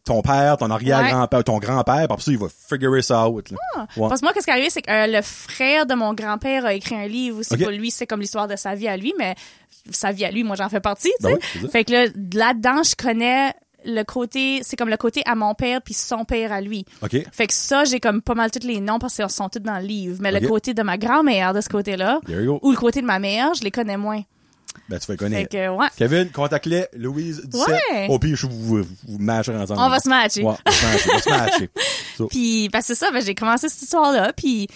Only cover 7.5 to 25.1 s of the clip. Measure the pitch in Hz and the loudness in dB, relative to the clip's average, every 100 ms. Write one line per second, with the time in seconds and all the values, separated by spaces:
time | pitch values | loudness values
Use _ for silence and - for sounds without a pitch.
7.5 | 120 214 208 226 - 233 214 202 220 208 | 0 0 -2 -4 -4 -4 -4 -4 -4 -4
8.5 | 196 196 202 220 190 226 381 190 185 - | -4 -4 -4 -4 -4 -4 -2 -4 -6 -12
9.5 | - _ _ - 170 196 202 185 208 226 | -20 _ _ -8 -4 -2 -2 -2 -2 -2
10.5 | 202 196 196 208 202 349 494 190 349 - | -2 -2 -2 -2 0 0 0 2 0 0
11.5 | 85 107 - 226 240 240 196 190 202 226 | -6 0 0 2 4 2 0 -4 2 2
12.5 | 240 247 277 330 - 247 226 240 262 269 | 2 2 2 2 0 0 0 2 2 2
13.5 | - _ _ - 220 214 247 240 269 262 | -2 _ _ -4 -4 -2 -4 -4 -2 0
14.5 | 269 - - 233 220 233 277 247 226 208 | 0 -4 -4 -2 0 0 0 0 0 0
15.5 | 214 247 254 - 220 - 226 226 233 226 | 0 -2 -2 -2 -4 -2 -2 -2 -2 -2
16.5 | 202 196 214 190 - - 127 - - 220 | -4 -4 -8 -8 -10 -4 -2 -2 -2 0
17.5 | 247 - 277 294 208 - 254 - 233 226 | 0 2 4 4 2 2 0 0 0 0
18.5 | 247 247 214 196 226 247 - 196 - 190 | -2 -4 -4 -2 -4 -2 -4 -4 -4 -6
19.5 | 233 208 196 196 214 180 185 202 196 190 | -6 -6 -6 -6 -6 -6 -4 -2 0 2
20.5 | 214 262 226 202 185 226 285 294 202 185 | 0 0 -2 -2 -2 2 4 4 4 2
21.5 | 202 - 208 202 185 190 294 185 165 120 | 0 0 -2 -2 -2 0 0 -2 -2 0
22.5 | 147 277 254 233 277 247 190 202 214 277 | 2 2 4 2 2 0 0 0 0 0
23.5 | 339 202 240 214 202 208 214 202 _ _ | 0 -2 -4 -4 -4 -4 -6 -8 _ _
24.5 | _ - - - 87 - | _ -20 -18 -10 -8 -6